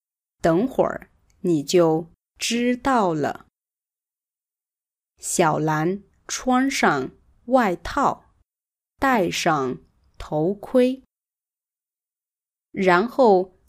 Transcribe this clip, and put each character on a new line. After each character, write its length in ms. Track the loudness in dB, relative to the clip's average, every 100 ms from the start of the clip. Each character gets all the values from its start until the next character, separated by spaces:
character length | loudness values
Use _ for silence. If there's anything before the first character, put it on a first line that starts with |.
| _ _ _ _
等 260 | 0 2 0
会 200 | 0 -2
儿 240 | -4 -14 _ _ _
你 220 | -2 -2
就 480 | 2 2 4 0 -4 _ _ _
知 360 | -6 -2 -2 -2
道 380 | 0 0 0
了。 320 | 0 -4 -6 -16 _ _ _ _ _ _ _ _ _ _ _ _ _ _ _ _ _
小 400 | -8 0 0 0
兰 440 | -2 -2 -2 -4 -10 _ -12
穿 440 | -8 -2 0 0
上 400 | 0 0 0 -4 -10 _ _ 0
外 300 | 2 2 -2
套， 580 | -6 -2 -2 -2 _ _ _ _ _ _ _ _
戴 320 | 0 0 0
上 480 | -2 0 0 -2 -6 -14 _ _ _
头 340 | -8 -2 -2 -4
盔， 480 | -2 2 2 0 _ _ _ _ _ _ _ _ _ _ _ _ _ _ _ _ _
然 360 | -2 2 2 2
后 480 | 2 4 4 0 _